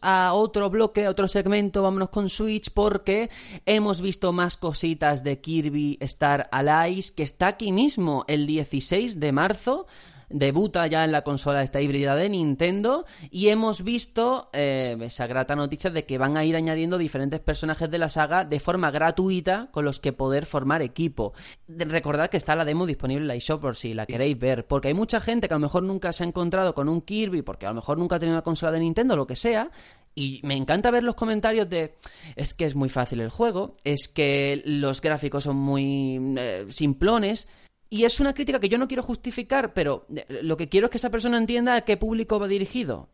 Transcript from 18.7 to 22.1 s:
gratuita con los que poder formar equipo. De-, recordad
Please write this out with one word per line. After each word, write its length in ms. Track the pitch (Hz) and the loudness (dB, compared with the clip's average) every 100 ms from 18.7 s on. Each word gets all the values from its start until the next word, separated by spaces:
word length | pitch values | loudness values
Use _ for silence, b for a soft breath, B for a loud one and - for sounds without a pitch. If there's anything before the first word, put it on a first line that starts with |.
| 180 160 | 0 0
gratuita 800 | 143 165 165 190 185 175 196 254 | 2 2 2 0 0 0 -2 -2
con 140 | 151 147 | -2 -2
los 140 | 139 | -2
que 140 | 147 | -4
poder 320 | 131 135 139 156 | -2 0 0 0
formar 380 | 147 135 160 | -2 0 0
equipo. 500 | 127 - 165 131 107 - B B - | 0 -2 -2 -2 -6 -6 B B -14
De-, 200 | 165 160 | -8 -2
recordad 440 | 160 151 | -2 0